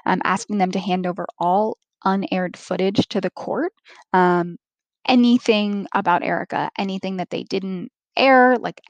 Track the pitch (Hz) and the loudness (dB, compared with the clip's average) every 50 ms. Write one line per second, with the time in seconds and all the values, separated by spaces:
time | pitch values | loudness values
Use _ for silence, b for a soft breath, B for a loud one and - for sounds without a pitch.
0 | B - 214 - - - 185 185 - - 208 208 185 180 185 202 185 202 180 190 | B -2 -2 0 0 -2 -2 -2 -4 -4 -2 -2 0 0 -2 -4 -4 -2 -4 -2
1 | 180 180 175 - - - - _ 170 175 180 202 214 220 - - _ _ _ _ | -2 -4 -6 -6 -10 -12 -8 _ -2 0 0 2 0 -2 -4 -8 _ _ _ _
2 | - 196 190 196 190 - - 185 180 175 - - - - 180 180 190 196 202 - | -2 -2 -2 -2 -2 -4 -4 -4 -4 -4 -8 -12 -10 -8 -4 -2 -2 0 0 0
3 | 226 - - 208 185 185 - - - - 180 214 302 381 - _ B B B B | -2 -2 -4 -4 -4 -4 -6 -8 -8 -6 -6 -4 -4 -6 -8 _ B B B B
4 | B _ - 185 180 180 180 175 170 175 170 - _ _ _ _ _ _ _ _ | B _ 2 4 4 4 4 2 0 -2 -6 -12 _ _ _ _ _ _ _ _
5 | _ - 254 247 240 240 240 247 - - 220 208 208 208 202 202 196 - - 196 | _ 2 4 4 6 6 4 4 4 2 2 2 0 0 -2 -4 -6 -4 -4 -2
6 | 202 180 175 175 - - 175 - 185 - - - 147 - - - 202 196 190 190 | 0 0 0 0 0 -2 -2 -4 -4 -4 -4 -4 -4 -4 -6 -6 -6 -6 -6 -6
7 | - 190 190 185 175 - - 180 190 - - 196 185 190 190 180 175 - - _ | -6 -6 -6 -6 -6 -6 -8 -8 -6 -6 -6 -6 -4 -6 -8 -8 -10 -12 -16 _
8 | _ _ _ - 254 269 262 254 247 254 254 240 - 175 175 - _ _ | _ _ _ 2 4 6 6 8 8 6 4 2 0 -6 -10 -12 _ _